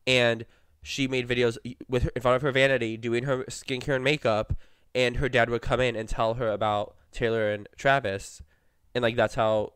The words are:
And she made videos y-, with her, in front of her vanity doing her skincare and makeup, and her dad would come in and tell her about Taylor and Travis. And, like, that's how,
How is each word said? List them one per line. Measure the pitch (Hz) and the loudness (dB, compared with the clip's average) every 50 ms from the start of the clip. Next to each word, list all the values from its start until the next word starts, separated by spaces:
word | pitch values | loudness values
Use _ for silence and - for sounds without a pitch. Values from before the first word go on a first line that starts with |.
| - | 0
And | 131 127 123 120 117 117 113 113 - _ _ _ _ _ _ | 2 4 4 4 2 0 -2 -6 -14 _ _ _ _ _ _
she | - - - - 135 | -14 -8 -4 -2 -2
made | 131 131 127 120 | 0 0 -2 -2
videos | 120 123 120 120 117 117 - - | 0 0 2 2 0 0 -2 -10
y-, | 120 127 - - | -14 -16 -14 -8
with | - 127 123 - | -2 -2 0 0
her, | 170 - | -2 -2
in | 123 | 0
front | 117 123 127 | 2 2 2
of | 123 | 2
her | 147 143 | 2 0
vanity | 123 135 135 139 135 120 117 110 113 | 2 4 4 4 4 2 0 -2 -4
doing | 113 117 117 117 120 127 | -4 -4 -2 -2 0 0
her | 143 131 131 - | 0 -2 -2 -4
skincare | - - - - - 131 123 - 147 135 | -8 -12 -12 -8 -6 -6 -6 -4 -2 -2
and | 131 127 | 0 0
makeup, | 139 151 147 - 113 107 107 110 - - - - - _ _ _ _ - | 0 0 0 0 0 0 0 -2 -2 -4 -6 -8 -12 _ _ _ _ -2
and | 127 127 120 123 | 0 0 0 0
her | 123 135 123 | 0 -2 0
dad | 123 120 117 117 | 2 2 2 2
would | 117 113 | 0 -2
come | - - 131 120 | -2 0 0 0
in | 127 123 113 | 0 0 -2
and | 107 113 107 | -4 -4 -4
tell | - - 117 113 117 | -2 0 0 0 0
her | 123 123 110 | -2 -2 -2
about | 101 101 107 107 104 104 104 - - _ _ _ | -2 0 0 0 0 0 -2 -4 -10 _ _ _
Taylor | - - 127 113 113 113 107 104 | -6 -2 -2 0 0 0 0 0
and | 104 104 101 - _ | -2 -4 -8 -14 _
Travis. | - - 139 135 139 120 98 98 98 - - - - - _ _ _ _ _ _ _ _ _ - | -2 2 2 2 2 2 -2 -6 -6 -8 -12 -20 -20 -20 _ _ _ _ _ _ _ _ _ -4
And, | 127 120 | 0 0
like, | 113 117 | 0 2
that's | 120 110 107 - | 2 2 2 2
how, | 123 110 110 110 107 104 - _ | 2 2 2 2 2 0 -2 _